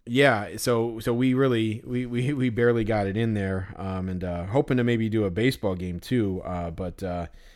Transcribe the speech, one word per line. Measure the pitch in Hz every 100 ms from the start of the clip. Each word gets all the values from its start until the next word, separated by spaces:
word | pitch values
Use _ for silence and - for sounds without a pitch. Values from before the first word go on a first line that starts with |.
| -
yeah, | 123 139 107 95 98
so, | 131 117 117 113
so | 123
we | 120 131
really, | 127 135 117 110 107
we, | 127 123 123
we, | 120 127
we | 143 127
barely | 113 120 117
got | 107 107 98
it | 101
in | 117
there, | 104 95 95 95 -
um, | 95 92 92
and, | 92
uh, | 90 87 92
hoping | 131 - 127
to |
maybe | 120 117 110
do | 110
a | 101
baseball | 90 127 - 101 92
game | 90 87
too. | - 123 101 92
Uh, | - 90 85
but, | 85 90 -
uh, | 92 87 82 - -